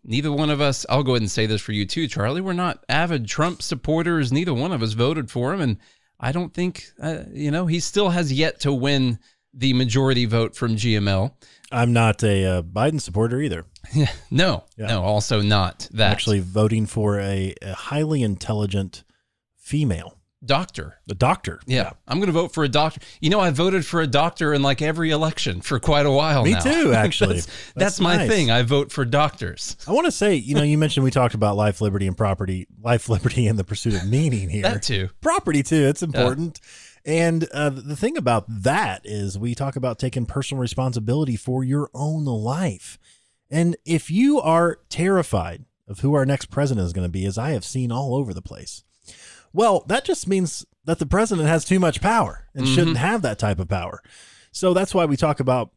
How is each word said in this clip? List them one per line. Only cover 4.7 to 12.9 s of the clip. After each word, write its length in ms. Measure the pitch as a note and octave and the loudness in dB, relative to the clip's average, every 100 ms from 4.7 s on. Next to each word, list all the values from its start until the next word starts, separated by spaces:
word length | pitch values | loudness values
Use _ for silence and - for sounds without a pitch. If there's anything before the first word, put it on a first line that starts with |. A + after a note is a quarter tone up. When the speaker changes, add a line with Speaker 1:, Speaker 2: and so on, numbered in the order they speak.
Speaker 1:
of 100 | D#3 | -2
us 100 | A2 | -2
voted 380 | G#2+ B2 D#3+ A#2+ | 0 0 0 -6
for 220 | B2 B2 | -4 -2
him. 80 | F#3+ | -2
And 160 | C3+ G2+ _ _ _ _ | -2 -2 _ _ _ _
I 140 | A#2+ | -4
don't 200 | E3 F3 | -4 -4
think, 320 | - F3+ F3 - - | -4 -4 -4 -18 -10
uh, 220 | D#3 D#3+ - | -8 -8 -10
you 180 | - D3 | -6 -2
know, 160 | D#3 F3 | 0 0
he 140 | E3 | -2
still 300 | - G3+ G3+ | -2 0 0
has 220 | F3 D#3 | 0 0
yet 280 | C3+ D#3 - | 0 0 0
to 120 | C#3+ | -2
win 460 | C3+ C3+ C#3 B2+ A2 _ _ _ C3+ | 0 2 2 2 -2 _ _ _ -2
the 180 | C3+ | 0
majority 520 | B2 B2 B2+ C3+ B2 A#2+ | 2 2 2 4 2 2
vote 300 | A#2 A2+ - | 2 0 -2
from 200 | A#2 A2 | -2 0
G 200 | A#2 G#2+ | 2 2
M 120 | G2+ | 2
L. 300 | F#2+ A#2 _ - _ - | 2 0 _ -20 _ -6
Speaker 2:
I'm 220 | A#2 A#2+ | 0 4
not 300 | A#2 A2+ G#2 | 4 4 4
a, 220 | A2 G2 F#2 | 2 2 2
uh, 160 | F2+ | 0
Biden 380 | E2+ F#2+ C3+ | -2 0 0